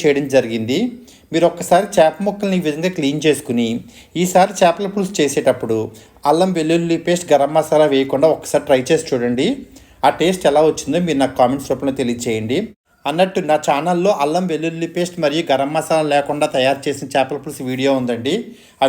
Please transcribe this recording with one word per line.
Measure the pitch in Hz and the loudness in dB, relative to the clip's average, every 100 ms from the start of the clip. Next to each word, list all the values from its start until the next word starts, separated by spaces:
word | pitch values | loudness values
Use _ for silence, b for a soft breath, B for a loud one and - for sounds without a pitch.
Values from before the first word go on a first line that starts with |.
చేయడం | 156 139 143 135 | 2 2 2 2
జరిగింది. | 113 110 110 175 247 - B B B | 2 -2 -2 -2 -2 -6 B B B
మీరు | 160 170 | 2 2
ఒక్కసారి | 170 180 180 208 - | 0 2 2 2 4
చేప | 160 156 202 | 4 4 -4
ముక్కల్ని | 196 202 185 | -4 -2 0
ఈ | 156 | -2
విధంగా | 147 180 180 | -2 -4 -2
క్లీన్ | 139 147 156 | -2 0 0
చేసుకుని | 143 - 117 117 117 - B B 156 | 0 0 -2 0 -2 -8 B B -4
ఈసారి | 180 180 196 196 | 2 4 2 4
చేపల | 175 170 202 | 2 2 -4
పులుసు | 202 185 - | -4 -4 -2
చేసేటప్పుడు | 143 143 139 120 117 110 107 B B B 143 | -2 0 0 0 -2 -4 -4 B B B 0
అల్లం | 156 190 175 | 2 2 0
వెల్లుల్లి | 156 170 170 165 165 | 0 0 0 -2 0
పేస్ట్ | 175 - | -2 2
గరం | 143 143 156 | 2 4 0
మసాలా | 151 151 156 | 2 4 4
వేయకుండా | 135 135 135 160 147 | 2 0 2 2 2
ఒకసారి | - 147 139 | -2 -2 2
ట్రై | 135 127 | 2 2
చేసి | 156 - | 0 0
చూడండి. | 127 120 123 165 277 - B B B 139 | -2 -2 0 -2 -2 -8 B B B 0
ఆ | - | 2
టేస్ట్ | 165 185 160 | 0 2 2
ఎలా | 143 156 | 4 4
వచ్చిందో | 151 - 160 175 | 2 -2 -2 0
మీరు | 139 | 0
నాకు | 131 - | 0 2
కామెంట్స్ | 123 139 - | 2 0 -4
రూపంలో | 135 139 135 | -4 -4 -2
తెలియచేయండి. | 120 120 120 110 110 139 226 - _ _ 139 | -2 -4 -4 -4 -2 -4 -4 -10 _ _ -6
అన్నట్టు | 156 185 190 151 | 0 0 0 0
నా | 151 151 | 0 2
ఛానల్లో | 143 165 175 185 202 | 0 0 0 2 0
అల్లం | 143 165 185 | 0 0 -2
వెల్లుల్లి | 151 160 160 165 170 | -2 -4 -6 -6 -4
పేస్ట్ | 175 180 | -6 -2
మరియు | 151 151 160 | -2 -2 0
గరం | 135 139 156 | 0 0 -2
మసాలా | 147 160 151 | 0 0 2
లేకుండా | 143 143 147 151 147 | 0 0 -2 -2 0
తయారు | 131 135 147 | 0 0 -4
చేసిన | 139 135 | -6 -4
చేపల | 139 131 147 | -2 -2 -4
పులుసు | 147 147 127 | -10 -10 -6
వీడియో | 127 135 135 | -2 0 0
ఉందండి, | 123 117 120 202 - B B | 0 -4 -2 -4 -6 B B
ఆ | B | B